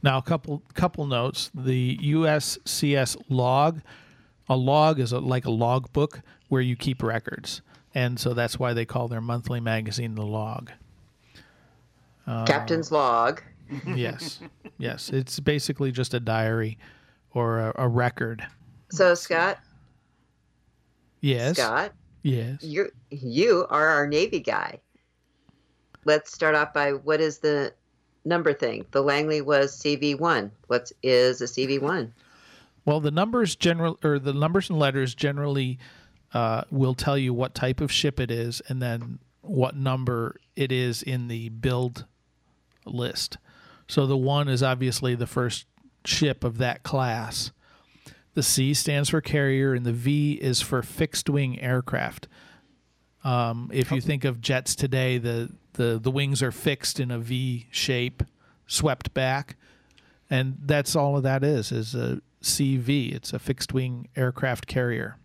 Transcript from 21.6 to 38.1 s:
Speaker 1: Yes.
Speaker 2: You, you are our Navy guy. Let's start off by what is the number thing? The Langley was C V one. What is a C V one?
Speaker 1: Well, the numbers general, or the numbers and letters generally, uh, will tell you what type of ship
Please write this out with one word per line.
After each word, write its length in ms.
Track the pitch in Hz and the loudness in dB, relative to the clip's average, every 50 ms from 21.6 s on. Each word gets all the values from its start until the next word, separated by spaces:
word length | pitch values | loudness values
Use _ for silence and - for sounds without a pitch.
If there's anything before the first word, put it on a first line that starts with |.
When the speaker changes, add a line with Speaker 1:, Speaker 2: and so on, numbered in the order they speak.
| 127 113 113 135 180 208 - - - - - - _ | 2 2 2 0 -2 -2 -6 -16 -20 -20 -20 -4 _
Speaker 1:
Yes. 400 | 151 131 120 113 120 135 143 - | 0 0 0 -2 -4 -8 -8 -10
Speaker 2:
You, 280 | 160 147 170 202 - _ - _ _ | -6 -4 -4 -4 -4 _ -16 _ _
you 560 | - 143 127 123 117 139 190 240 208 175 - - | -14 -10 -10 -4 0 2 4 6 6 4 4 2
are 200 | - 147 151 156 | 2 4 4 6
our 180 | 160 143 147 | 4 4 2
Navy 340 | 143 147 151 180 226 - 165 | 2 2 2 2 2 0 -4
guy. 400 | - - - 50 50 50 - - _ _ _ _ _ _ _ _ _ _ _ _ _ _ _ _ _ _ _ _ _ _ _ - _ | -2 -2 -2 -2 -2 -4 -8 -12 _ _ _ _ _ _ _ _ _ _ _ _ _ _ _ _ _ _ _ _ _ _ _ -4 _
Let's 280 | 151 151 151 - - - | 4 4 4 4 -2 -6
start 220 | - 165 156 156 | 0 2 4 4
off 180 | 151 147 147 - | 4 2 2 0
by 200 | 151 143 143 143 | 0 2 2 0
what 280 | 135 131 143 156 151 | -2 0 0 2 2
is 180 | 160 156 151 - | 2 0 0 0
the 360 | - 151 147 143 139 - - _ _ _ _ _ _ _ _ _ _ | 0 2 2 2 0 -2 -4 _ _ _ _ _ _ _ _ _ _
number 280 | 156 170 170 160 151 143 | 0 0 2 4 2 2
thing? 320 | - - 120 110 110 - - | 2 0 -2 -2 -4 -10 -2
The 120 | - 139 135 | 0 2 2
Langley 380 | 143 143 143 151 156 156 151 | 4 2 2 2 0 0 -2
was 340 | 139 139 147 139 139 139 139 | 0 2 4 4 4 2 0
C 220 | - - 151 143 | -2 0 0 0
V 180 | 131 139 147 143 | 2 2 0 0
one. 360 | 135 160 170 160 120 101 101 107 _ _ | 0 2 2 2 2 0 -4 -10 _ _
What 260 | - 123 120 120 - - _ - | 0 0 0 0 -2 -18 _ 2
is 380 | 127 127 123 123 127 127 - | 4 6 6 6 6 4 0
a 80 | 127 120 | -4 -6
C 180 | - - 131 | -2 -4 -2
V 120 | 131 139 139 | 0 0 0
one? 340 | 139 143 175 180 123 113 - _ _ _ - - - - - - - _ _ _ _ | 0 0 0 -2 -2 -6 -10 _ _ _ -20 -20 -20 -20 -20 -20 -20 _ _ _ _
Speaker 1:
Well, 160 | 156 147 156 | 0 0 2
the 100 | 151 147 | 0 0
numbers 460 | 143 165 196 220 233 247 226 180 - | 0 0 0 2 2 2 2 0 0
general, 420 | - - 170 170 170 165 165 165 - - | 0 2 2 2 2 0 -2 -2 0 0
or 160 | 156 147 143 | 2 2 2
the 140 | 131 139 139 | 0 -2 0
numbers 380 | 143 151 160 170 196 185 - | 0 0 2 2 0 0 2
and 80 | 185 156 | 2 2
letters 360 | 147 139 131 139 135 127 120 | 2 2 2 2 -2 -2 -2
generally, 640 | - - 143 143 143 143 147 139 139 131 127 127 127 - - - - - - _ _ _ _ - | -2 -2 -2 0 0 -2 -2 0 0 0 -2 -4 -6 -10 -20 -20 -20 -20 -20 _ _ _ _ -2
uh, 280 | 117 117 113 113 113 - - | 0 0 2 0 -2 -4 -4
will 240 | - 139 135 131 127 | 0 2 2 2 2
tell 220 | 127 - - 139 139 | 0 0 0 2 2
you 140 | 135 127 123 | 2 0 0
what 220 | 120 127 127 - | 0 -2 -4 -2
type 260 | - - 127 131 - | -2 -2 0 0 0
of 100 | 156 131 - | -2 0 0
ship 280 | - - 147 | 0 0 0